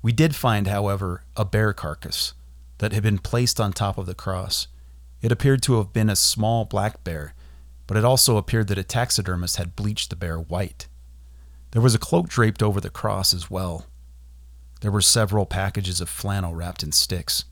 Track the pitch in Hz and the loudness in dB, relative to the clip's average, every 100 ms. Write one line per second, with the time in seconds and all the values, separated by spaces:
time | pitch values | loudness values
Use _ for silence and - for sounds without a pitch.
0 | 117 110 160 143 127 104 98 101 101 98 | 0 4 4 4 0 2 0 0 0 -2
1 | 95 87 - - 104 107 107 98 78 76 | -2 -6 -10 -4 0 2 2 0 -6 -8
2 | - - - - - - - - 104 107 | -8 -6 -6 -8 -20 -20 -20 -4 -2 2
3 | 104 101 - 117 123 - 104 95 101 95 | 2 0 0 0 0 2 -2 0 -2 -2
4 | 90 92 - 92 95 - - - - - | -6 -6 -6 -6 -4 -4 -6 -12 -20 -20
5 | - - 117 120 143 135 - 120 98 117 | -20 -4 0 2 4 4 4 2 2 2
6 | 107 98 - - 110 117 107 101 101 - | 2 4 0 2 0 0 0 -2 -2 -4
7 | - 80 73 - - - - - - 104 | -10 -8 -10 -14 -20 -20 -20 -20 -2 2
8 | 113 127 - 110 - 113 104 98 92 120 | 4 4 4 4 2 0 0 -2 -2 -2
9 | 123 - 92 90 87 - 87 - 107 107 | 0 -2 -2 -2 -2 -4 -4 -4 -4 -4
10 | - 85 87 82 80 87 95 - - - | -6 -6 -6 -6 -4 -4 -6 -8 -18 -18
11 | - - - - - - - 117 127 113 | -20 -20 -20 -20 -20 -20 -2 4 6 4
12 | - 165 170 - 110 104 107 95 - - | 2 0 2 2 2 4 2 0 -4 -6
13 | 107 98 95 90 85 92 92 82 - - | -4 0 0 0 -2 -6 -4 -6 -12 -20
14 | - - - - - - - - 104 101 | -20 -20 -20 -20 -20 -20 -20 -6 0 2
15 | - 117 107 104 95 - 98 - 92 90 | 4 4 2 2 0 -2 -2 -2 -4 -4
16 | 87 - 101 98 90 82 87 - 78 - | -6 -6 -4 -2 -2 -4 -8 -8 -2 0
17 | - 90 80 - - | 0 -4 -4 -6 -6